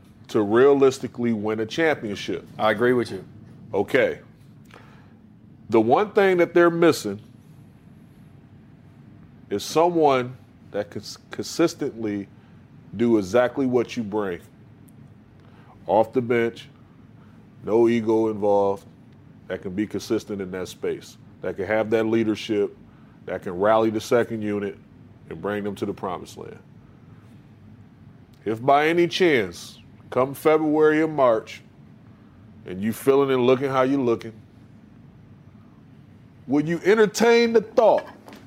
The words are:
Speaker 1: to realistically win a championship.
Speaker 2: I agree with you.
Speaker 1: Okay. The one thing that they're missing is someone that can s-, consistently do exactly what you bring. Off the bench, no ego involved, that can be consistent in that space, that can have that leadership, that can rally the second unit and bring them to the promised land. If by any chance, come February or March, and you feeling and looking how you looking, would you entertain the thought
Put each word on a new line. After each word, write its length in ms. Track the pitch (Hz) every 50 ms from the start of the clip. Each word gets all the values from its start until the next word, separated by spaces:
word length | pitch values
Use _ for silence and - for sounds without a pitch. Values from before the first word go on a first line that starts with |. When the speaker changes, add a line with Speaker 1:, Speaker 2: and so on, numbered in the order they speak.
| - - - - - -
Speaker 1:
to 120 | - 117
realistically 920 | 107 101 107 120 135 143 139 139 135 135 131 - - 117 - - 120 120
win 280 | 117 107 101 107 110 110
a 40 | 113
championship. 800 | 107 - - 165 160 143 - - 107 101 95 - - 98 85 - - - -
Speaker 2:
I 120 | 117 110
agree 220 | 110 101 120 123 127
with 180 | 123 113 110
you. 120 | - - 90 - - - - - - - - - -
Speaker 1:
Okay. 460 | 98 101 - - 135 117 90 73 - - - - - - - - - - - - - - - - - - - - - - - - - - - - - - -
The 100 | 107 113
one 320 | 110 113 131 165 214 208
thing 260 | - - 196 190 185 175
that 160 | 170 165 -
they're 160 | 175 170 170
missing 500 | 170 170 175 165 151 - - 107 98 104 - - - - - - - - - - - - - - - - - - - - - - - - - - - - - - - - - - - - - - - - - - - - - -
is 140 | 101 101 -
someone 720 | - - 156 165 180 175 165 156 143 135 127 123 123 131 - - - - - - -
that 180 | - 101 104 -
can 120 | - 107
s-, 160 | 98 - - - - -
consistently 960 | - - 107 - - - 165 165 - - 151 135 - 113 113 107 101 101 98 - - - - - - - - - - - - - - 98
do 200 | 117 120 117 107
exactly 480 | 98 90 95 123 123 120 - - 139
what 300 | 127 123 123 117 - -
you 80 | 127 113
bring. 360 | 101 98 107 104 98 87 82 - - - - - - - - - - - - - - - - - _ - - - - - - - - - - -
Off 260 | - 90 104 113 - -
the 80 | 135
bench, 460 | 120 113 120 120 117 117 - - - - - - - - - - - - - - - - - - - - - - -
no 240 | 92 104 117 117 113
ego 420 | 117 117 110 107 110 110 110 110
involved, 560 | 107 104 101 104 101 101 101 98 98 98 - - - - - - - - - - - - - -
that 140 | 92 90
can 120 | - 98 90
be 120 | 95 107
consistent 560 | 98 - 101 - - 113 107 - - 107 98
in 80 | 98 90
that 160 | 92 92 90 85
space, 500 | - - - 92 80 - - - - - - - - -
that 140 | - 92 90 92
can 80 | 95
have 240 | 92 107 110 110 107
that 140 | 113 113 110
leadership, 680 | 110 110 113 113 107 107 101 - - 110 104 101 95 - - - - - - - - - - -
that 160 | - 90 92
can 120 | - 95 90 87
rally 300 | 98 107 110 110 113 113
the 120 | 107 110
second 400 | - - 127 120 113 - 117 110
unit 360 | 107 104 104 104 101 101 - - - - - - - - - - - -
and 120 | 85 80
bring 220 | 82 98 104 104 101
them 120 | 104 98
to 100 | - -
the 80 | 98 95
promised 440 | - - 98 90 78 80 - - -
land. 200 | 85 - - - - - - - - - - - - - - - - - - - - - - - - - - - - - - - - - - - - - - - -
If 180 | 101 113 110 120
by 220 | 139 139 143 151 156
any 200 | 170 175 175 170
chance, 720 | 170 - 190 170 151 123 104 90 87 - - - - - - - - - - -
come 240 | - 123 127 139 139
February 680 | - - 156 156 156 156 156 147 156 156 151 151 151
or 60 | 160 156
March, 540 | 156 147 135 123 113 110 107 - - - - - - - - - - - - - - - - - - - - - - - -
and 160 | - 90 92
you 100 | 98 110 113
feeling 380 | - - 135 135 139 139 135
and 140 | 135 127 120
looking 240 | 123 131 127 139 139
how 120 | 135 131 131
you 180 | 131 139 139
looking, 320 | 131 120 117 110 - 113 110 107 104 - - - - - - - - - - - - - - - - - - - - - - - - - - - - - - - - - - - - - - - - -
would 200 | 127 147 151 156
you 120 | 170 165 -
entertain 720 | 160 208 226 214 202 - - 214 240 233 233 233 233 226
the 80 | 233
thought 440 | 202 - - - 233 202 151 104 - - - - - - - - -